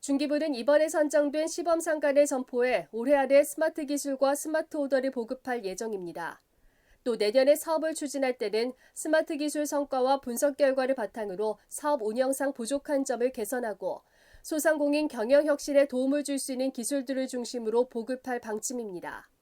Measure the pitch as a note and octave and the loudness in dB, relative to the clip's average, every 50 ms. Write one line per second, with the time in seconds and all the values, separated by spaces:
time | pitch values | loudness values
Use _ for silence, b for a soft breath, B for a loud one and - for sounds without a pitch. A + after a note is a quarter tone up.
0 | - - C#4 C#4 D4 C4+ C#4+ D4 D#4 D#4+ C#4+ A3+ A#3 A#3+ C#4+ D4+ D4+ D#4+ D4+ D#4+ | -2 -2 -2 0 0 0 0 0 0 0 -2 -2 2 4 6 6 6 4 2 0
1 | D4+ D4+ - D4+ D4 D4 C4 D4+ D#4 E4 - - E4+ F4 E4 E4 E4 E4+ D#4 D#4 | 0 2 4 2 2 2 2 0 -2 -2 -4 -4 0 0 0 0 2 -2 -2 0
2 | D4 D4 C#4 C#4+ D4 C#4+ D4 C4 B3+ - - B3 A#3+ B3+ B3 G3 E3 - - A3 | 2 2 6 6 4 4 4 -4 -4 -4 0 0 2 2 2 0 -2 -4 -8 -4
3 | A#3 C4 D4 C#4 C4+ B3+ C#4 C#4 D4+ D4 - - D#4 D#4+ D#4+ - D#4 C4 D4 C#4+ | 2 2 4 4 4 6 6 6 6 6 2 -2 -2 -2 0 -2 -4 -2 -2 -2
4 | - C#4+ C#4 C4 C#4 C4+ C#4 D4 - D4+ D#4 D#4 D#4+ _ - D#4+ C#4+ C4+ C#4 C4 | -2 -4 -2 0 2 2 2 0 -2 -2 -2 -2 -2 _ -4 -4 -2 0 0 0
5 | B3+ C4+ C4 B3+ A#3 A3 C4 B3+ _ - B3 A#3 F#3+ F#3+ F#3 F#3 A#3 A3+ A3 G3 | 0 0 -4 -4 -6 -6 -8 -10 _ -6 -6 -4 -4 -6 -6 -6 -6 -6 -6 -6
6 | F3+ E3+ D#3+ F3 E3+ D#3 - - _ _ _ _ _ - _ _ _ _ _ _ | -6 -8 -8 -8 -8 -8 -8 -12 _ _ _ _ _ -20 _ _ _ _ _ _
7 | _ C4 A3+ G#3+ G#3 G#3 G#3+ C4 C4 C4+ D4 D#4 - E4 D#4+ D#4 C#4+ D#4+ D#4+ D#4+ | _ -4 -2 0 0 4 4 4 4 4 2 0 -2 -2 -2 0 0 -2 -4 -4
8 | D#4 C#4+ - C#4+ C4+ B3+ B3+ - A#3+ G#3 G3 G#3+ A#3 B3+ B3 b b b b - | -8 -6 -4 -2 -2 -2 -2 -2 -4 -4 -2 -2 -2 -2 -6 b b b b -10
9 | - E4 D4+ D#4 D#4 - E4+ C#4 D4 D4+ - D#4 D4 D4 - D4 C#4+ C#4 - C4+ | -4 0 2 2 2 0 -4 -4 -4 -4 -2 -2 -4 -2 -2 -4 -4 -2 -2 0
10 | B3 B3+ C4+ C#4 - B3+ A#3 A#3 - C#4+ C#4 - D4 C4+ C4+ C4+ C4 B3+ C4+ B3+ | 2 2 2 0 0 -6 -4 0 0 0 2 2 2 2 2 2 2 0 0 0
11 | A3 G3+ _ B3 A3 G#3 F#3 F3+ G#3+ A3 G#3 b b b - - - D4 D4 C#4+ | -2 -6 _ -6 -6 -6 -4 -2 -2 -2 -2 b b b -14 -6 -2 0 0 0
12 | A3 G#3+ G#3+ A#3+ C4 B3+ C4+ - C#4+ C#4 C#4 - A#3+ A3 C#4 C#4+ - - D4+ C4+ | 0 -2 0 0 0 0 0 0 -2 -4 -2 -4 -4 -4 -4 -4 -2 -2 -2 0
13 | C4+ - B3+ A3 A#3+ B3+ B3+ - G#3+ G#3 - B3 B3 A3+ G3+ - - F3+ - - | 0 0 -2 0 0 -2 0 -2 -6 -4 -4 -4 -4 -4 -6 -4 -6 -6 -6 -6
14 | _ b b b b b b b b - E4+ D#4 C#4+ E4+ D#4 D#4 D4 C#4+ C#4+ D4+ | _ b b b b b b b b -4 -4 2 4 4 4 4 2 2 2 2
15 | D4+ D4 - C4 G#3+ A3+ C4+ C#4+ D4+ D4+ C#4+ D4 - - C#4+ C#4+ C#4 C#4+ - B3+ | 0 0 -2 -4 0 4 4 4 6 4 0 0 0 2 4 4 4 4 2 0
16 | B3+ C4+ C#4 D4 C#4+ C#4 C#4+ C4+ - - C4 B3 C4 C4+ C4 - A#3 - C#4+ C#4 | 0 2 2 0 0 -2 -4 -4 -4 -4 -4 -2 -2 -2 -2 -4 -6 -2 -2 -4
17 | C4 B3 C#4 B3+ C4 C4 - B3 A#3+ A3+ - B3 A3+ A3 A3 A#3 B3 B3+ - A#3 | -2 -2 -4 -4 -4 -4 -4 -6 -8 -6 -8 -6 -4 0 2 2 2 2 -2 -8
18 | A3+ G#3+ B3+ B3+ _ B3+ B3 A#3+ A#3+ A3 G#3+ G#3+ - - B3 B3 A#3 G#3 F#3 E3+ | -4 -4 -6 -6 _ -6 -6 -6 -4 -6 -8 -6 -4 -6 -6 -6 -8 -8 -10 -10
19 | D3+ D3 B2 G2+ - _ _ _ | -10 -10 -12 -12 -16 _ _ _